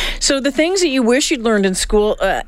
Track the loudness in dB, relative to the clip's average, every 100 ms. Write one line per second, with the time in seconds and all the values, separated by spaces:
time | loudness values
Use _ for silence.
0 | -6 -4 -2 0 0 0 0 2 0 2
1 | 2 2 0 -2 0 2 0 -2 0 2
2 | 2 0 -2 -2